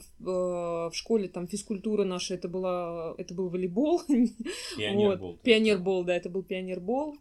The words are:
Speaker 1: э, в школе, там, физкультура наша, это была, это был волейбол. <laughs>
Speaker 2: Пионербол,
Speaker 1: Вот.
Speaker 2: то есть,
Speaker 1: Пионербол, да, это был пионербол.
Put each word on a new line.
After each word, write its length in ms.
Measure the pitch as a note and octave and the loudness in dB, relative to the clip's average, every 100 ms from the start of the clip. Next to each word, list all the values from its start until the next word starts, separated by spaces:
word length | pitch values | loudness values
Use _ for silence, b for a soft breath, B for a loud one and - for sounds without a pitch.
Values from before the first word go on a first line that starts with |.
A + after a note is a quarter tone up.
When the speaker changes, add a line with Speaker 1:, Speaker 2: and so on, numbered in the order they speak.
| - - | -8 -10
Speaker 1:
э, 20 | |
в 680 | - F#3 F3+ F3 E3+ E3+ E3+ | -2 0 0 0 -2 -2 -4
школе, 340 | - - A3+ F3+ | -4 2 2 2
там, 180 | F3+ F3+ | -4 -6
физкультура 560 | G3+ - G3 A3 G#3 | -6 -6 -6 0 0
наша, 300 | G3 F3+ - | 0 -2 -4
это 140 | F3+ F3+ | -4 -4
была, 640 | F#3 F#3 F3+ F3 E3+ E3 - | -4 -2 -2 -2 -6 -6 -8
это 160 | F3 | -8
был 140 | F3+ F#3 | -6 -4
волейбол. 540 | F3+ F#3 F3+ D4+ E4+ | -2 -2 0 2 2
<laughs> 720 | - B3 A#3 - A#3 G4 - E4 | 4 4 4 2 -8 -8 -8 -4
Speaker 2:
Пионербол, 300 | G#3 G3+ G#3 | 0 4 4
Speaker 1:
Вот. 100 | F#3 | 2
Speaker 2:
то 80 | F#2+ | -4
есть, 160 | E2+ | -2
Speaker 1:
Пионербол, 640 | B3+ A3 A3 G3 F3+ F#3+ | 4 6 6 4 2 0
да, 100 | F3 F3 | 2 0
это 120 | F3+ | -2
был 120 | F#3 | -6
пионербол. 720 | F3+ F#3 F#3 F3+ F3+ C4 D4+ D4 | -4 -6 -4 -4 -2 -2 -2 -6